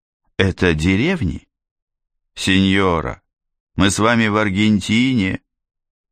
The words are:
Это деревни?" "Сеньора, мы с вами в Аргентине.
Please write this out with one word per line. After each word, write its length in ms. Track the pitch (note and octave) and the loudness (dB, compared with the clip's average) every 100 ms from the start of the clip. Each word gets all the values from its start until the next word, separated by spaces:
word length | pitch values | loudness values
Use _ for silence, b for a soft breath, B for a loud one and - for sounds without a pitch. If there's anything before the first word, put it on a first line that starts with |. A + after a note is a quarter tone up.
| _ _ _ - | _ _ _ -2
Это 360 | F#2+ - F#2 | -2 2 0
деревни?" 760 | D#2 F2 F#2+ D#3 F#3 F2+ D2+ _ _ _ _ _ _ _ _ _ | 2 2 0 0 -2 -4 -6 _ _ _ _ _ _ _ _ _
"Сеньора, 880 | - - F#2+ F#2+ F#2+ F#2+ E2 - - _ _ _ _ _ - | -8 -2 2 2 2 0 -2 -4 -10 _ _ _ _ _ -2
мы 140 | G2+ | -2
с 80 | G2 | 0
вами 300 | A2 A#2 A2 | 0 2 0
в 80 | G#2+ | 0
Аргентине. 1080 | G#2+ F#2+ G#2+ G#2 - A2 C3 B2 F#2 - _ _ _ _ _ _ _ | 0 0 0 0 0 0 0 0 -2 -6 _ _ _ _ _ _ _